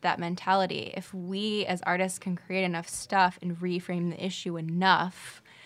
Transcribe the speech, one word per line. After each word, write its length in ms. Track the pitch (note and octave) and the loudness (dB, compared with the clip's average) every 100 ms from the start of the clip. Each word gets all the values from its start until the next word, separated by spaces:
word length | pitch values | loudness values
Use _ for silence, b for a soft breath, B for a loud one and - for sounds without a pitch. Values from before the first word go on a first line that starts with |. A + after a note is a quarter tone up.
that 180 | F3 E3 | -2 0
mentality. 720 | E3+ F3+ - G3 F#3 - - - | -2 -2 2 4 4 -2 -6 -10
If 160 | F#3 | -10
we 540 | F#3+ F3 F#3+ G#3+ G#3 G3 | -10 -6 -4 -2 0 0
as 160 | F3+ | 0
artists 360 | F3 F3+ F#3 F#3 | 0 0 0 -2
can 160 | F#3+ F3 | -6 -6
create 260 | - F#3+ | -4 -2
enough 240 | F#3 E3+ E3+ | 0 -2 -6
stuff 500 | - - G3 F3+ - | -10 0 4 4 2
and 140 | F3 E3+ | -6 -4
reframe 520 | F3+ F3 F3+ F3 F3 | -2 -2 -2 -2 -2
the 140 | - | -2
issue 320 | F#3+ F3+ F#3 E3+ | -6 -6 -6 -6
enough, 840 | D#3+ E3+ F#3+ E3 F3+ - - - - B | -2 4 6 6 4 -6 -16 -18 -20 B